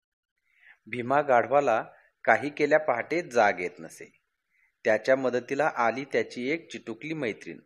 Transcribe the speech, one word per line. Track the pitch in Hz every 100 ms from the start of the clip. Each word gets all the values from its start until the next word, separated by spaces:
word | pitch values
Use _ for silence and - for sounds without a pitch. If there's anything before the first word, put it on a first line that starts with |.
| _ _ _ _ _ _ _ _ -
भीमा | 120 120 143
गाढवाला | 147 123 113 143 135 113 147 - _ _
काही | - 113 143
केल्या | 147 147 151
पहाटे | - 117 113 160
जाग | 156 120 104 90
येत | 87 -
नसे. | 80 - - _ _ _ _ _ _ _
त्याच्या | 113 107 - 131
मदतीला | 127 123 120 139 151 131
आली | 117 117 143
त्याची | 123 110 127 123
एक | 165 160
चिटुकली | 110 - 110 151
मैत्रीण. | 160 123 98 87 78